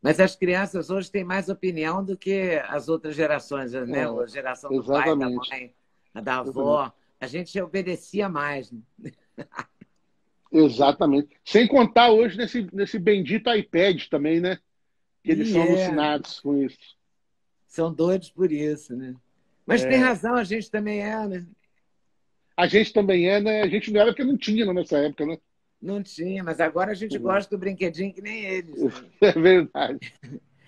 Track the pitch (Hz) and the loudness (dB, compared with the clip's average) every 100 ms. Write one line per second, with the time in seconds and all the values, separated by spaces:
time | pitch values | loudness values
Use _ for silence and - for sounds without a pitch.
0 | 131 - 185 - 180 180 196 196 160 190 | 2 4 4 4 0 0 -2 -6 -6 -6
1 | 180 202 180 190 190 196 185 165 156 180 | -4 -8 -4 -6 -4 -4 -4 -4 -4 -4
2 | 196 185 - 196 185 160 110 143 123 165 | -4 -6 -4 -2 0 -2 -2 -8 -4 -4
3 | 156 147 156 147 - 143 131 127 123 135 | -4 -2 0 0 -2 -8 -6 -8 -4 -4
4 | 123 117 120 139 131 127 143 135 120 139 | -4 -4 -6 -6 -8 -8 -4 -4 0 2
5 | 165 151 131 123 127 135 123 _ _ _ | 2 2 0 -4 -8 -12 -14 _ _ _
6 | _ 107 107 127 127 131 139 147 131 _ | _ -12 -6 -4 -4 -4 0 0 -2 _
7 | _ _ 131 131 - 196 180 190 175 160 | _ _ -10 -10 -8 -8 -6 -6 -6 -8
8 | - 196 202 156 143 143 127 120 110 _ | -8 -6 -4 -4 -4 -6 -10 -16 -20 _
9 | 151 - _ - - - - _ - _ | -20 -20 _ -20 -18 -16 -16 _ -20 _
10 | _ _ _ _ _ 160 156 117 139 143 | _ _ _ _ _ 6 6 6 2 4
11 | 160 139 147 _ - 208 240 277 233 - | 2 2 0 _ 2 4 6 6 6 6
12 | 240 220 233 175 233 247 190 196 196 226 | 6 6 4 0 -6 -6 -8 -4 -4 -2
13 | 175 208 156 208 220 226 - 165 190 180 | 2 2 2 -2 0 -2 0 2 2 2
14 | - 151 147 165 180 185 _ _ _ _ | -2 -2 0 0 0 -4 _ _ _ _
15 | _ _ - 160 220 185 170 180 185 151 | _ _ -2 0 2 2 4 2 2 0
16 | 151 147 - - 139 143 135 - - _ | 0 -2 -6 -10 -4 -2 -2 -6 -20 _
17 | _ _ _ _ _ _ _ - 165 156 | _ _ _ _ _ _ _ -6 -4 0
18 | 170 190 180 - 185 151 151 151 - 123 | 0 0 -4 -4 -2 0 -4 -4 -8 -12
19 | 131 127 _ _ _ _ - 240 262 262 | -12 -16 _ _ _ _ -2 0 2 2
20 | 254 208 214 247 190 220 208 214 208 208 | 2 0 -2 -2 -2 -6 -6 -6 -4 -6
21 | 208 220 214 180 175 208 _ _ _ _ | -6 -6 -6 -8 -12 -20 _ _ _ _
22 | _ _ _ _ _ - 175 196 214 - | _ _ _ _ _ 0 4 4 4 2
23 | 196 185 175 202 208 214 202 208 202 208 | 2 4 4 2 2 0 0 -2 0 4
24 | 220 233 262 277 - 214 214 180 170 147 | 4 4 0 0 0 0 0 0 0 0
25 | 147 143 151 160 _ _ _ _ 165 202 | 0 -2 -6 -6 _ _ _ _ -8 -8
26 | 196 - 175 190 180 156 160 160 190 202 | -8 -10 -8 -6 -6 -2 -2 0 -4 -4
27 | 214 139 120 190 196 202 185 190 180 165 | -6 -6 0 -2 -2 -6 -6 -4 -6 -4
28 | 196 190 208 220 202 190 170 147 135 - | -8 -8 -12 -10 -8 -8 -8 -4 -4 -4
29 | - _ 208 170 165 185 165 - 143 139 | -20 _ 4 6 6 6 4 -4 -4 -6
30 | - _ 120 143 _ _ | -12 _ -20 -20 _ _